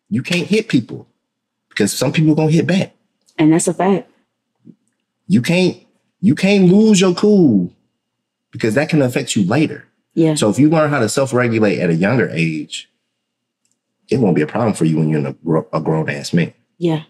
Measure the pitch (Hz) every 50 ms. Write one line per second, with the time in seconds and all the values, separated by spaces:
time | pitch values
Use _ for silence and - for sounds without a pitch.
0 | _ _ 101 127 - - 175 175 147 - 202 220 214 - - 123 104 - 139 123
1 | - _ _ _ _ _ _ _ _ _ _ _ _ _ _ - 208 202 - -
2 | - 147 165 180 156 156 151 156 156 156 160 165 131 139 180 196 - - _ _
3 | _ _ _ _ _ _ _ - 156 151 160 170 - 190 165 - 175 190 196 165
4 | - _ _ _ _ _ _ _ _ _ _ _ _ - - _ _ _ _ _
5 | _ _ _ _ _ - 95 123 117 - 165 185 185 170 - - _ _ _ _
6 | _ _ _ _ 170 202 160 - - 196 202 196 185 175 185 208 220 220 208 175
7 | 196 190 175 - - 208 208 196 170 131 107 95 87 87 - _ _ _ _ _
8 | _ _ _ _ _ _ _ _ _ _ - 120 - 110 104 139 156 165 170 147
9 | 131 123 - 143 127 - - 110 92 87 117 151 156 - - - - _ _ _
10 | _ _ _ 165 165 156 151 143 120 104 101 120 143 156 165 160 156 143 147 135
11 | 113 107 - 143 135 120 117 123 123 117 110 110 107 101 90 64 87 87 82 82
12 | 95 101 127 123 - 67 65 82 82 80 78 76 73 - - - - _ _ _
13 | _ _ _ _ _ _ _ _ _ _ _ _ _ _ _ _ _ _ _ _
14 | _ - 107 135 117 92 78 - 76 - - 104 120 107 90 - 85 80 78 78
15 | 78 78 78 76 69 69 65 - - 82 80 78 76 - - 80 76 85 80 80
16 | 76 71 73 71 69 - - 85 80 - - _ _ _ _ - 170 170 160 151
17 | 156 -